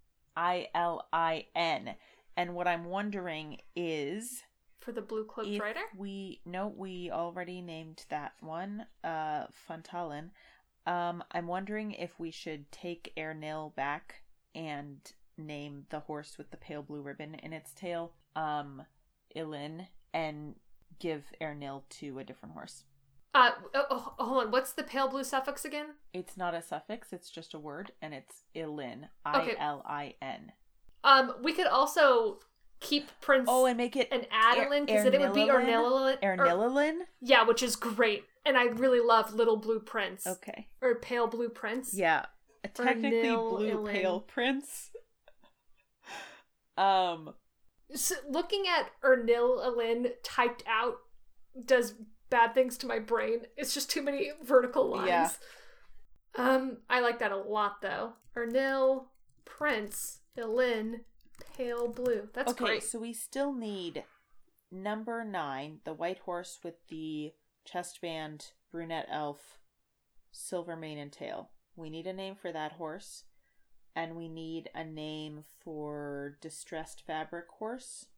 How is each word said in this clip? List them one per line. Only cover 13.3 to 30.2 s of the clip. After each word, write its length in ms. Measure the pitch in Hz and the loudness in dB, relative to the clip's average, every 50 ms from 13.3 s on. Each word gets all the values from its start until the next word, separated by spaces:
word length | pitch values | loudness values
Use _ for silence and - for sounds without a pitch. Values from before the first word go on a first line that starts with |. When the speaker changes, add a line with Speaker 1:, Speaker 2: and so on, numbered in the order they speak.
| 156 156 151 151 156 156 156 151 - | -8 -8 -8 -8 -6 -6 -8 -8 -6
Speaker 1:
back 480 | 139 135 143 147 160 - - - - - - - _ _ _ - | -4 -2 -2 -4 -4 -8 -14 -20 -20 -20 -20 -20 _ _ _ -12
and 440 | 160 160 156 147 143 147 143 139 143 - - - _ - - _ | -10 -8 -8 -8 -8 -10 -12 -14 -18 -20 -20 -20 _ -20 -20 _
name 500 | - 156 151 151 147 147 147 143 139 - - | -14 -12 -10 -10 -10 -10 -12 -12 -14 -14 -10
the 100 | 156 151 | -10 -10
horse 380 | - - 151 147 151 - - - | -8 -8 -10 -10 -10 -12 -14 -18
with 120 | 147 - | -16 -16
the 40 | - | -18
pale 260 | - - - 147 147 | -16 -14 -10 -10 -10
blue 200 | 143 - 147 147 | -10 -10 -12 -10
ribbon 320 | 143 143 139 - 151 151 156 | -10 -10 -10 -12 -12 -12 -14
in 180 | 151 - 156 | -14 -14 -12
its 200 | 160 151 - - | -12 -14 -14 -16
tail, 420 | - - 196 175 170 170 170 170 - _ _ _ - | -16 -12 -8 -6 -6 -6 -6 -8 -12 _ _ _ -6
um, 500 | 156 156 151 151 147 143 139 135 135 139 - _ _ _ _ _ _ _ _ - | -4 -4 -2 -2 -4 -6 -8 -12 -16 -18 -20 _ _ _ _ _ _ _ _ -10
Ilin, 520 | 160 160 156 151 143 147 151 160 170 185 - - - - _ - | -8 -8 -6 -8 -8 -8 -8 -10 -12 -14 -14 -18 -20 -12 _ -4
and 400 | 165 160 156 151 147 151 147 - - _ - - - _ - 160 - | -4 -4 -4 -6 -8 -10 -12 -14 -16 _ -20 -20 -20 _ -20 -12 -6
give 240 | - 165 156 147 - - - - | -4 -4 -4 -4 -6 -12 -12 -10
Ernil 420 | 160 151 147 147 143 139 139 135 - - | -8 -8 -8 -8 -10 -10 -10 -10 -12 -16
to 280 | - - 151 143 127 135 | -16 -12 -10 -10 -10 -10
a 40 | 131 | -10
different 300 | - - - 107 - 156 | -12 -14 -16 -16 -18 -16
horse. 300 | - - - - - - _ _ _ _ _ _ - - _ - | -16 -16 -16 -18 -20 -20 _ _ _ _ _ _ -20 -2 _ 8
Speaker 2:
Uh, 160 | 262 247 233 - - - - - | 8 8 8 6 2 -6 -2 0
oh, 400 | 277 277 277 262 247 - - - - | 0 2 2 0 -4 -6 -8 -6 -6
oh, 60 | 233 | -2
hold 200 | 233 269 254 226 | 2 2 2 2
on. 40 | 214 | 4
What's 220 | 247 262 262 - | 4 2 2 0
the 100 | - 311 | -2 -6
pale 260 | 294 - 240 269 269 262 | -6 -2 0 0 0 0
blue 160 | 262 277 262 | 0 -2 -4
suffix 400 | - 277 269 262 285 285 - - | -2 -2 -2 -2 -2 -6 -6 -6
again? 220 | 285 294 294 302 302 294 _ - - | -6 -6 -6 -8 -8 -12 _ -16 -12
Speaker 1:
It's 240 | - 185 180 - - | -10 -10 -10 -8 -8
not 180 | 185 180 175 170 | -4 -4 -2 -4
a 60 | 165 | -4
suffix. 520 | 165 - 147 156 - - 214 - - - | -6 -8 -8 -8 -8 -8 -10 -10 -10 -12
It's 180 | 190 175 - - | -14 -14 -14 -14
just 240 | - 165 160 - - | -16 -16 -14 -14 -14
a 40 | 151 | -12
word, 340 | 151 151 143 175 202 - - - | -12 -10 -10 -10 -12 -14 -14 -14
and 100 | 156 151 | -12 -12
it's 300 | 147 127 - - - - _ _ - | -12 -12 -14 -18 -20 -20 _ _ -10
Ilin. 540 | 160 160 156 151 147 135 120 - 131 156 - - - - | -8 -8 -8 -6 -8 -8 -8 -10 -12 -14 -18 -14 -8 -4
Speaker 2:
Okay. 280 | 147 143 - - 240 - | 0 0 0 0 0 -2
Speaker 1:
I 0 | - | -2
L 240 | 147 147 143 139 - | -2 -4 -4 -6 -8
I 280 | - 147 147 143 - - - | -8 -6 -6 -8 -8 -10 -12